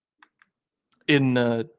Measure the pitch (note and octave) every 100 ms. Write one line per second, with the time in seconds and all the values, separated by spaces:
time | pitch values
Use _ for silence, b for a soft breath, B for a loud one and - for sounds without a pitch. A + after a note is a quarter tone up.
0 | _ _ - _ _ _ _ _ _ _
1 | - C#3+ C3 B2 A#2+ A#2 -